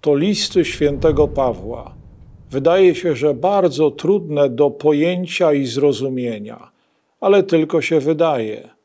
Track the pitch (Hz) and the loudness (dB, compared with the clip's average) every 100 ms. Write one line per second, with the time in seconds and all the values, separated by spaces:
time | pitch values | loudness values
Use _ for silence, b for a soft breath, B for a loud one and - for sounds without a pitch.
0 | 151 143 185 202 - 185 165 - 147 139 | 0 0 0 -2 -2 -2 -2 -2 -2 0
1 | 160 143 147 135 131 110 104 120 - - | 0 2 0 0 -2 -4 -10 -14 -16 -20
2 | - - - - - 131 139 180 185 165 | -20 -20 -20 -20 -10 -2 2 4 4 4
3 | 170 131 151 127 175 202 180 135 156 143 | -2 0 -2 0 0 2 0 2 0 0
4 | 170 202 165 147 143 120 143 147 151 147 | -2 0 0 0 0 2 0 2 0 2
5 | 165 180 175 - 170 147 131 120 143 117 | 0 -2 -6 0 2 2 -2 0 0 0
6 | 135 127 120 107 107 113 - _ _ _ | -4 -4 -6 -8 -12 -16 -20 _ _ _
7 | _ _ 196 202 190 170 156 165 - 160 | _ _ 2 2 4 0 2 -2 0 0
8 | 139 156 165 135 110 107 - _ | 0 0 0 0 -4 -8 -14 _